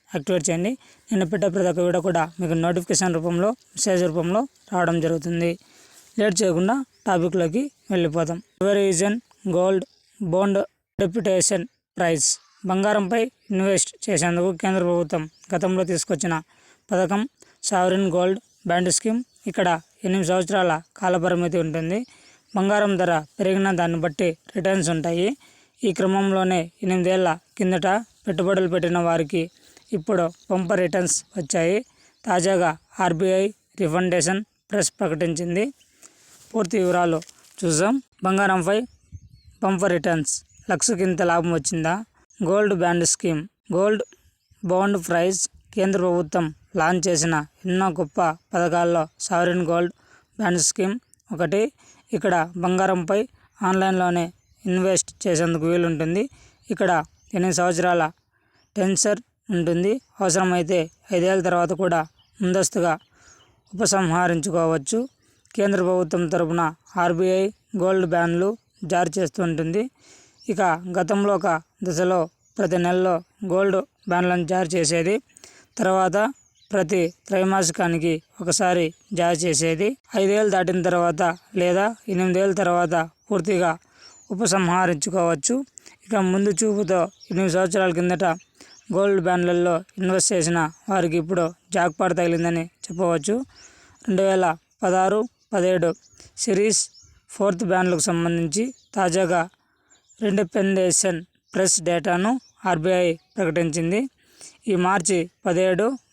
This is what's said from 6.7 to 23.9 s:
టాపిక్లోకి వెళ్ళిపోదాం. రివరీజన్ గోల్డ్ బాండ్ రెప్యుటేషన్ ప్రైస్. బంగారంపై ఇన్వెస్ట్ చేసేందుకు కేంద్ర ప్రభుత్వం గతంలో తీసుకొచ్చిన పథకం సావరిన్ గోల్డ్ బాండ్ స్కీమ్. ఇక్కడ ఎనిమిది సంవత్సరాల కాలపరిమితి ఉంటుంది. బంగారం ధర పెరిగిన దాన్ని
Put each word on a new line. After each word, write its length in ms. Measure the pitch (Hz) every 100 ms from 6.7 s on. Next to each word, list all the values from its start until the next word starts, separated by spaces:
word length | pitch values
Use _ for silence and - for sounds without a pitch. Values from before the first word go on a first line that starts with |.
| 262 262 _ -
టాపిక్లోకి 560 | 180 170 185 170 196 285 - -
వెళ్ళిపోదాం. 460 | 190 170 165 160 170 - -
రివరీజన్ 540 | 190 202 196 170 202 226 - _ 196 170
గోల్డ్ 280 | 185 190 - _ _ -
బాండ్ 400 | 185 180 202 196 196 _ _ -
రెప్యుటేషన్ 600 | 196 214 190 185 - 190 170 _ _ -
ప్రైస్. 320 | 175 160 - - _ _ 185
బంగారంపై 520 | 185 202 214 185 233 226 - -
ఇన్వెస్ట్ 400 | 190 190 185 - - -
చేసేందుకు 440 | 170 170 170 180 165
కేంద్ర 200 | 196 190 175
ప్రభుత్వం 340 | 175 160 175 156 _ -
గతంలో 320 | 180 185 185 180
తీసుకొచ్చిన 420 | 170 - 165 180 160 - _ _ _ -
పథకం 320 | 185 180 202 247 _ - _ -
సావరిన్ 380 | 196 185 190 196 175
గోల్డ్ 240 | 180 196 - _ -
బాండ్ 220 | 175 180 156
స్కీమ్. 240 | 220 233 254 _ 214
ఇక్కడ 180 | 196 180 165 - _ 190
ఎనిమిది 220 | 196 170
సంవత్సరాల 400 | 185 170 190 180 160 - -
కాలపరిమితి 600 | 185 180 175 175 175 175
ఉంటుంది. 360 | 160 160 160 202 254 - - _ _ 196
బంగారం 360 | 196 208 208 185
ధర 120 | 175 165 156 -
పెరిగిన 320 | 190 190 196 175
దాన్ని 200 | 170